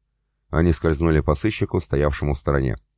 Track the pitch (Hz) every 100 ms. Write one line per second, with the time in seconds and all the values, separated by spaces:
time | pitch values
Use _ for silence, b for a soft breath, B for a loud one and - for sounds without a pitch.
0 | _ _ _ _ _ 73 85 78 82 73
1 | 82 78 71 73 107 - 101 92 - 69
2 | 73 71 73 69 - 71 65 - _